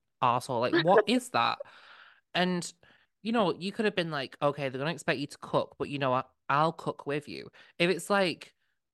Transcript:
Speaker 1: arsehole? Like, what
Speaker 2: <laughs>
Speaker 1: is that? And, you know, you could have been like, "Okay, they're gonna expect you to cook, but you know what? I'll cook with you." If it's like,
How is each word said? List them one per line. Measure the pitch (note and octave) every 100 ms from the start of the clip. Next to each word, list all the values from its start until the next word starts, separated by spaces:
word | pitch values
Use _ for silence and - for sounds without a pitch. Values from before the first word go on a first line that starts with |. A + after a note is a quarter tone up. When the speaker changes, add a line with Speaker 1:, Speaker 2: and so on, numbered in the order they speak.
| _ _
Speaker 1:
arsehole? | B2+ B2 - A#2+
Like, | A#2+ E4+
what | E3 G3+
Speaker 2:
<laughs> | G#3
Speaker 1:
is | B3 -
that? | A#2+ A#2 A2+ - - - - - _ _ E3+
And, | F3+ F3+ - - - _ _ _
you | G#3
know, | A#3 F#3 -
you | F#3
could | G3 G#3+
have | G3
been | E3
like, | D3 B2+ -
"Okay, | D3 C#3+ C#3
they're | B2+
gonna | C#3+
expect | E3+ - C#3
you | F#3+
to | -
cook, | - C#3+ - -
but | G#2
you | C#3
know | C3+
what? | B2+ - _ -
I'll | C#3 D#3+
cook | D#3+ - - -
with | D3 D3+
you." | C#2 - - - -
If | F3
it's | E3+ -
like, | G3+ F#3 A#2 - _ _ _ _